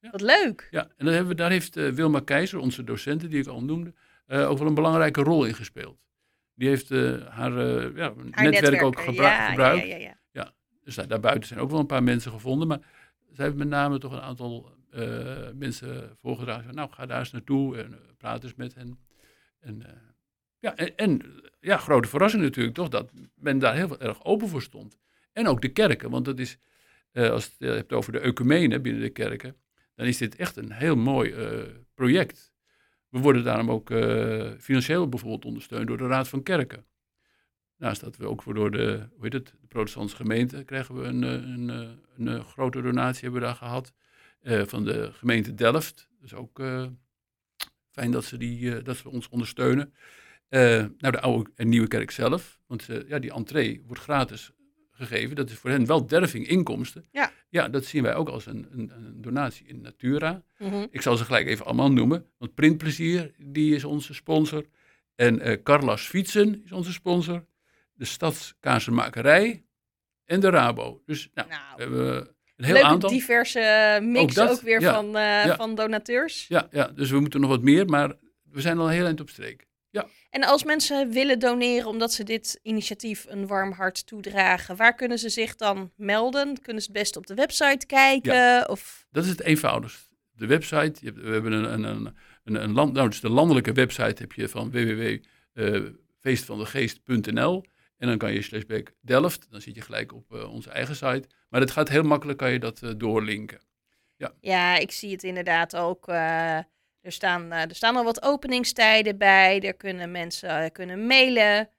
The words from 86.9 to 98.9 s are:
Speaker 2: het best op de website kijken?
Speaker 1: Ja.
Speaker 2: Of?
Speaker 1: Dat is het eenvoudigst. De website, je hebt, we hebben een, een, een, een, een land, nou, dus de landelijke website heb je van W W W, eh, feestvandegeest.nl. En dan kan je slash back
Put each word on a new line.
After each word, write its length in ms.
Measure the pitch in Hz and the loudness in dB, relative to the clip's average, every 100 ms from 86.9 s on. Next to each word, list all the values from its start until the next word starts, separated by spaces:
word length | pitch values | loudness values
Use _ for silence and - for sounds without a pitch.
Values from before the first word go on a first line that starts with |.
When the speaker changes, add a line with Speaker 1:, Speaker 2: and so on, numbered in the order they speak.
Speaker 2:
het 80 | 208 | -4
best 180 | 208 - | -4 -6
op 100 | - | -10
de 80 | |
website 520 | 202 285 - 285 269 - | -2 -2 2 2 2 2
kijken? 480 | 269 269 269 254 | 6 6 6 4
Speaker 1:
Ja. 280 | 254 247 247 | 6 6 6
Speaker 2:
Of? 420 | - 202 - - _ | 2 -6 -10 -20 _
Speaker 1:
Dat 140 | - | -2
is 60 | 180 | -2
het 100 | 175 | -2
eenvoudigst. 680 | 170 156 151 117 117 - _ _ _ | 2 2 4 0 -4 -14 _ _ _
De 140 | _ 110 | _ 2
website, 460 | 156 160 156 151 151 | 2 2 0 0 -2
je 20 | - | -14
hebt, 100 | - | -12
we 80 | 113 | -2
hebben 200 | 110 113 | -2 0
een, 200 | 107 110 | 0 0
een, 120 | 113 | -4
een, 320 | 107 107 107 - - _ | -4 -6 -8 -14 -20 _
een, 100 | - 107 | -6 -4
een 100 | 107 | 0
land, 200 | 107 147 | 2 2
nou, 160 | 135 123 | 4 2
dus 120 | 101 | 0
de 80 | 110 | 0
landelijke 440 | 120 170 135 117 | 4 6 4 4
website 500 | 131 127 - 110 107 | 2 2 2 -2 -2
heb 100 | - | -10
je 160 | - 107 | -8 -8
van 220 | 113 113 | -6 -6
W 40 | 120 | -2
W 220 | 113 110 | -2 -2
W, 180 | 113 110 _ _ _ | -4 -6 _ _ _
eh, 300 | - 104 101 - - _ _ | -4 -2 -2 -4 -12 _ _
feestvandegeest.nl. 1400 | 131 127 - 107 107 139 117 - - 123 107 120 135 185 185 _ _ _ | -2 -2 -2 -10 -6 -4 -4 -6 -2 -2 0 0 0 0 -6 _ _ _
En 120 | 123 | -4
dan 100 | 110 | -2
kan 140 | 110 | -2
je 100 | 107 | -4
slash 200 | 101 107 | -6 -10
back 300 | 107 110 110 | -6 -8 -8